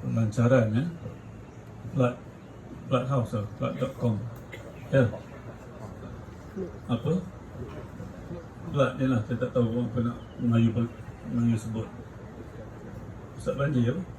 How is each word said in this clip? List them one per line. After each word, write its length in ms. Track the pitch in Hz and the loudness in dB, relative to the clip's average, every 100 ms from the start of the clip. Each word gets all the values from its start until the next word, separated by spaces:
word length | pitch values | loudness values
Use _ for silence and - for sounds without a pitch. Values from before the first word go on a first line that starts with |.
pelancaran, 600 | 131 117 110 113 120 131 110 110 | 2 2 2 6 8 8 8 4
ya. 80 | 170 - - - - - - - - - - | 2 -4 -10 -12 -14 -14 -14 -16 -16 -12 -4
Flood, 260 | - 123 - - - - - - - - | 4 4 4 -12 -16 -16 -16 -14 -12 2
Floodhouse, 420 | 127 127 139 113 113 | 2 4 2 2 0
ah, 80 | 104 - | -2 -2
flood 160 | 131 - | -2 0
dot 120 | - - | -2 2
com. 160 | 120 104 117 - - - - - - | 2 2 -2 -8 -12 -12 -12 -12 4
Ya. 160 | 135 113 - - - - - - - - - - - - - - - 180 - - | 6 6 2 -10 -12 -12 -12 -14 -12 -12 -12 -10 -10 -12 -12 -10 -6 -6 -8 -2
Apa? 220 | 120 147 180 175 - - - - - - - - - - 170 - - 170 | 0 2 0 0 -12 -12 -10 -10 -10 -12 -10 -10 -10 -10 -10 -10 -12 -2
Flood, 220 | 143 123 123 | 4 4 6
je 80 | 131 | 4
lah. 140 | 123 107 | 4 2
Saya 100 | 117 | 0
tak 100 | 123 | 2
tahu 320 | 127 113 120 117 | 4 4 2 0
apa 100 | 117 | 0
nak 140 | 117 117 - - | 0 -2 -10 -2
Melayu, 280 | 123 117 113 110 117 - - - - | 4 6 6 4 0 -2 -14 -12 -2
Melayu 260 | 120 117 110 | 2 4 4
sebut. 280 | 110 110 101 - - - - - - - - - - - - - - - | 0 -4 -4 -8 -14 -14 -14 -12 -12 -12 -12 -12 -12 -12 -12 -12 -12 -6
Pusat 160 | - - | -4 2
banjir 380 | 143 131 117 | 4 4 4
apa? 80 | 165 185 | 2 -4